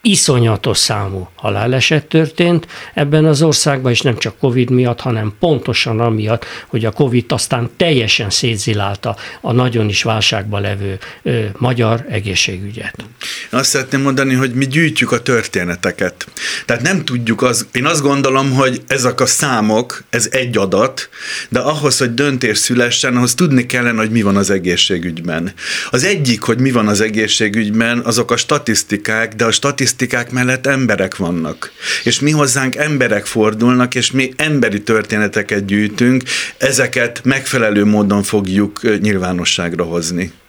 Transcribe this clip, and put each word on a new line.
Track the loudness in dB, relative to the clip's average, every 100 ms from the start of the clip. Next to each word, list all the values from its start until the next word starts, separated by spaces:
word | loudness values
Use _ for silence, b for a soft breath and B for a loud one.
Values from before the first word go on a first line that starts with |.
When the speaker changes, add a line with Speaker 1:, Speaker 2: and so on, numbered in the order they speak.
| 2
Speaker 1:
Iszonyatos | 2 2 4 2 2 0 0
számú | 0 -2 -4 -6 -10
haláleset | -6 -4 0 0 2 2 0 2
történt | 0 0 0 2 2 -2 B B
ebben | -2 2 4
az | 4 4
országban, | 4 2 0 0 0
és | 2
nem | 0 0
csak | -4 -2
covid | 0 2 2
miatt, | 2 2 0
hanem | -2 -2 -4 0
pontosan | 0 2 0 -2 0 0
amiatt, | 2 0 0 -2 B B B
hogy | -2
a | -2
covid | 0 2 2 0
aztán | -4 -2 -2 -4 0
teljesen | 2 2 2 0 0
szétzilálta | 0 0 -2 -2 -2 -2 -4 -6 -8 B B
a | 0
nagyon | 2 2 0 0
is | 0
válságban | 0 0 0 -2 -4 -4
levő, | -2 -4 -6 -8 B B
ö, | -2 -2 -4 -2
magyar | 0 2 2 0 -2
egészségügyet. | -4 -2 -2 -2 -4 -10 -10 -12 -12 -18 -14 B B B
Speaker 2:
Azt | -2 0
szeretném | -2 -2 0
mondani, | 0 0 0
hogy | 0 0
mi | 0 0
gyűjtjük | 2 0 0 0
a | 0
történeteket. | 0 0 0 -4 -4 -2 -4 -2 -4 -4 -14 B B B -4
Tehát | 0
nem | 0 0
tudjuk | -2 -4 -2 0
az-, | 0 0 -2
én | -2 0
azt | 0
gondolom, | 0 2 2 2 2
hogy | 2 2 0 -4
ezek | -2 0 0
a | 0
számok, | 0 0 0 2 2 0 -10 -6
ez | -2 0
egy | 0 0 0
adat, | 2 2 0 -2 -14 B B B B
de | -2
ahhoz, | 0 0 0 0
hogy | 0
döntés | 2 0 2 0 0
szülessen, | 0 2 2 0 0 2
ahhoz | 0
tudni | 2 2 2 2
kellene, | 0 0 0
hogy | 2
mi | 2
van | 4 2
az | 2
egészségügyben. | 0 2 0 0 0 -2 -6 -4 -4 -4 -8 B B B
Az | 0
egyik, | 0 0 0 0
hogy | 0 2
mi | 2
van | 2 2
az | 2
egészségügyben, | 0 0 0 0 0 0 0 0 0 0
azok | 0 -2 0
a | -2
statisztikák, | 0 -2 0 -2 0 -4 -2 -2 -2
de | 0
a | 0
statisztikák | 2 0 0 -2 -2 -2 -2 -2
mellett | -2 0 0 0
emberek | 0 2 0 -2 -2
vannak. | -2 -2 -4 -6 -12 B B B
És | 0 0
mi | 2
hozzánk | 2 2 0 -2 -2
emberek | -2 0 2 0 0
fordulnak, | 2 2 4 2 4 2
és | 0 0
mi | -2 -2 -2
emberi | 0 2 0 0
történeteket | 0 0 0 0 0 -2 -2 -2 0
gyűjtünk, | 0 0 2 2 2 0 B B B
ezeket | 0 2 0 0 -2 0
megfelelő | 0 0 0 0 2 4
módon | 4 4 4 2
fogjuk, | 2 0 2 0 0 0
ö, | 0 0
nyilvánosságra | 0 0 -2 -2 -2 -2 -4 -4
hozni. | -2 -2 -4 -4 -6 -10